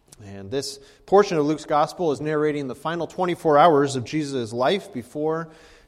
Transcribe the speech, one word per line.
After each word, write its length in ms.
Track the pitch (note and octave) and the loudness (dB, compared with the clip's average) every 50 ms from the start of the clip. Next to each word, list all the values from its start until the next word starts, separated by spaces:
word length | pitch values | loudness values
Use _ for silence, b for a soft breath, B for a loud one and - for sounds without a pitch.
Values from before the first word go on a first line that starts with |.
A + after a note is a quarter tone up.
| _ _ - - G#2 | _ _ -20 -20 -20
And 280 | G2 G2+ G2 G2 G2 | -18 -16 -16 -12 -8
this 280 | B2 C#3+ C3+ - - - B B B B B - | -6 -6 -6 -8 -12 -16 B B B B B 2
portion 300 | F#3 G3+ G3 - F3+ D#3 | 4 4 4 4 0 -2
of 80 | C#3+ D3 | 0 0
Luke's 180 | D#3 C#3+ - | -2 -4 -4
Gospel 460 | - D#3 D3 D#3+ D#3 - - F3+ D#3 | -2 0 0 0 0 -2 -4 -4 -4
is 100 | C3+ A#2 | -4 -4
narrating 460 | D3 D3+ D#3 D3+ D3+ D3+ C#3+ D3 C#3 B2+ | -4 -4 -2 -2 0 -2 -2 -4 -6 -8
the 80 | A#2 | -10
final 320 | - - D#3+ E3 E3+ D#3+ - | -8 -8 -8 -6 -6 -8 -8
twenty-four 500 | - - F#3 F3+ E3+ - - D#3+ D3 C#3+ | -4 -4 -2 -2 -2 -2 2 4 6 8
hours 380 | D#3+ F3 D3+ C#3 C#3+ C3+ B2+ | 8 8 8 6 4 2 0
of 100 | C3 A2+ | -4 -6
Jesus' 480 | - D3+ D#3+ D3+ C#3 C#3 C3 A#2 G#2+ A#2 | -4 -6 -6 -6 -4 -4 -6 -6 -6 -4
life 400 | A#2+ B2+ D3 F#3+ G3 - - - | -2 0 0 0 -2 -4 -8 -12
before 560 | B2+ A2 - - D3 D3+ D#3 D#3+ E3 E3 D#3+ B B B B B B B | -14 -14 -12 -10 -6 -4 -4 -4 -4 -6 -10 B B B B B B B